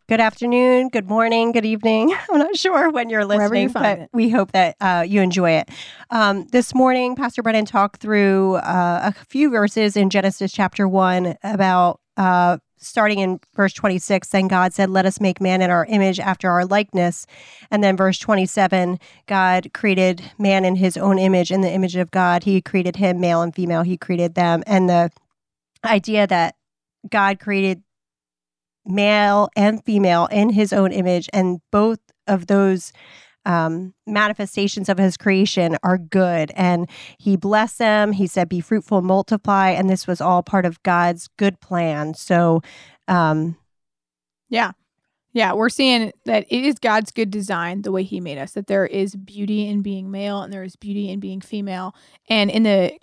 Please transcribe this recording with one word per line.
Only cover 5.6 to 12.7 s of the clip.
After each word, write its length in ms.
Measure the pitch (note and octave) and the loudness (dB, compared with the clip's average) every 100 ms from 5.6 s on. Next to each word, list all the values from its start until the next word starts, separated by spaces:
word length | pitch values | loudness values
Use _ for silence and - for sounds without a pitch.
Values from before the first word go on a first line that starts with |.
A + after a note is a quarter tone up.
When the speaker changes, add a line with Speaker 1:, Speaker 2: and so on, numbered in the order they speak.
| - - - - - | -2 -12 -20 -20 -6
Speaker 1:
Um, 360 | A#3 G#3 G3 - | 0 2 0 0
this 220 | B3 A#3 | 0 0
morning, 420 | B3+ B3+ B3+ B3 B3+ | 2 2 2 -2 -4
Pastor 260 | B3 - | -6 -4
Brennan 220 | A3+ A3 | -2 0
talked 380 | G#3+ A3 G3+ - | 0 0 0 -2
through, 540 | G#3+ G#3 G3 F#3+ F#3+ F#3 | -2 2 4 2 2 0
uh, 440 | - F#3 F3 F3 | -2 0 0 0
a 200 | G3 - | -4 -6
few 240 | - C4+ D4 | -6 -2 0
verses 480 | A3+ G3+ A3+ G#3+ G#3 | 2 0 0 0 2
in 140 | F#3+ | 2
Genesis 420 | G3+ F#3+ - F#3+ | 2 0 -2 -4
chapter 340 | - F#3 - G3 | -2 -2 0 0
one 500 | F#3+ F#3 F#3 F3+ D#3+ | 2 2 2 -2 -6
about, 580 | G3+ G3+ F#3+ F3+ F3+ - _ - | -6 0 2 2 2 0 _ -2
uh, 400 | F#3 F3+ F3 E3 - | 2 4 2 0 -6